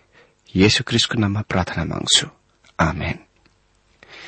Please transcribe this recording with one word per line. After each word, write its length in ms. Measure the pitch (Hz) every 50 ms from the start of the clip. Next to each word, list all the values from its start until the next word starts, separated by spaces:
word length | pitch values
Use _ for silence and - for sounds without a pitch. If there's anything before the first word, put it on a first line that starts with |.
| _ _ _ - - _ _ _ _ - -
येशू 260 | 92 95 104 - -
ख्रिस्टको 400 | 123 - 120 117 - - - 117
नाममा 240 | 107 101 101 104 104
प्रार्थना 400 | - - 92 90 - - - 82
माग्छु, 420 | - - - - - - - - - - _ _ _ _ _ _ _ _ -
आमेन। 400 | - 80 - - - 80 - - - _ _ _ _ _ _ _ _ _ _ _ _ _ _ _ - - - - -